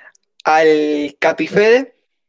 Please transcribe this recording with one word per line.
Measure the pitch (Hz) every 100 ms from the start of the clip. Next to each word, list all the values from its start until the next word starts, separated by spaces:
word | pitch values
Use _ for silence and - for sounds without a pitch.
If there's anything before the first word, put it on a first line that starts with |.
| - _ _ _
Al | - 156 160 156 151 147 147 -
Capi | 160 160 160
Fede. | 190 214 247 277 _ _ _